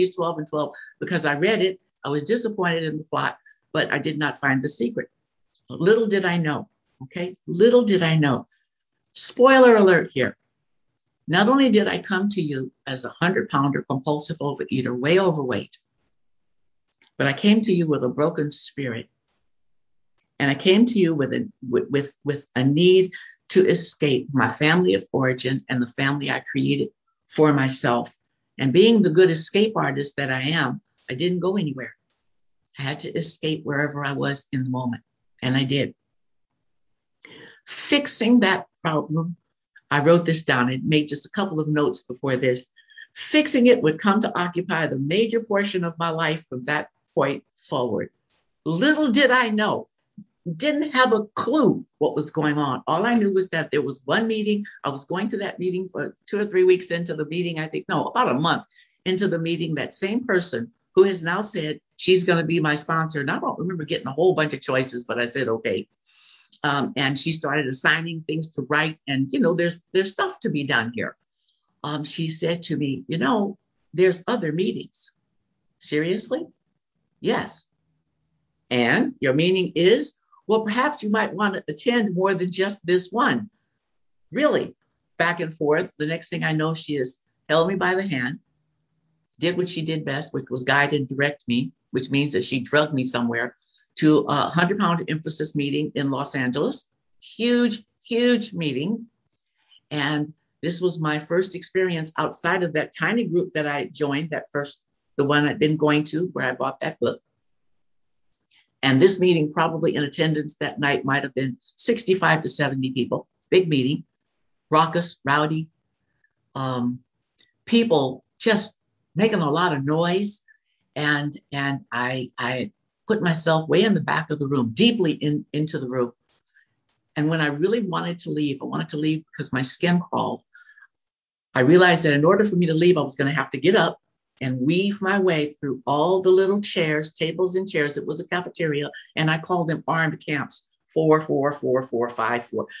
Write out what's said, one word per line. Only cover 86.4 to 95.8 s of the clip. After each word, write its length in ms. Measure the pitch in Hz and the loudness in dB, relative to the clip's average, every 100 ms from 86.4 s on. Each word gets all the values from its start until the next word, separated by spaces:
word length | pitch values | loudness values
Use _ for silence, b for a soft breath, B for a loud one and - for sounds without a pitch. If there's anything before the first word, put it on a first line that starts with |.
I 100 | 160 | -2
know, 200 | 156 156 | 0 -2
she 220 | 160 - | -2 -4
has 260 | 147 127 - _ _ - | -4 -4 -8 _ _ -2
held 180 | 156 165 | 2 2
me 60 | |
by 200 | 196 180 185 | 0 0 0
the 100 | 196 | -2
hand, 340 | 139 123 156 _ _ _ _ _ _ _ _ _ - | -4 -4 -8 _ _ _ _ _ _ _ _ _ -4
did 180 | 165 180 | -2 0
what 120 | 175 | -2
she 140 | - | -2
did 220 | 160 156 | -4 -4
best, 280 | 143 139 151 | -4 -6 -6
which 180 | 139 135 | -8 -8
was 140 | 127 | -6
guide 300 | 127 139 143 | 0 2 2
and 120 | 147 135 | 0 -2
direct 400 | 135 143 143 - | -2 -2 -2 -2
me, 260 | 120 139 - _ | -2 -2 -8 _
which 200 | 127 127 | -6 -2
means 220 | 139 147 | 0 0
that 120 | 92 | 0
she 160 | - 135 | -2 -4
drugged 340 | - 147 151 | 0 2 2
me 100 | 143 | 0
somewhere 500 | 127 123 117 117 123 - b b b - | -2 -2 -2 -2 -6 -8 b b b 0
to 300 | 156 151 - | 4 4 4
a 200 | 143 104 | 0 0
hundred 300 | 165 175 202 | 0 0 0
pound 260 | 180 170 - | 0 -2 -2
emphasis 480 | 156 156 - 151 151 | -6 -6 -6 -4 -4
meeting 340 | 143 147 | -2 -2